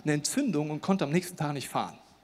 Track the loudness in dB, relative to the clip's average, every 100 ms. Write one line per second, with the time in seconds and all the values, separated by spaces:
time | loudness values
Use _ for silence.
0 | 0 0 0 0 2 0 0 -2 2 2
1 | 4 2 0 -4 -4 -4 -2 -2 -2 -8
2 | -20 -20